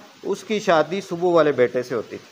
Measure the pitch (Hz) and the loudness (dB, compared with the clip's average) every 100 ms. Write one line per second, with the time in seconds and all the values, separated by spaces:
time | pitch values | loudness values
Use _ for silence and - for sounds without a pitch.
0 | - - - 202 - 208 - 165 151 190 | -20 -12 -8 -6 -4 -4 2 2 2 -4
1 | 185 170 180 170 151 127 123 127 117 120 | -8 -4 2 4 4 4 2 0 -4 -6
2 | - 101 - | -8 -12 -16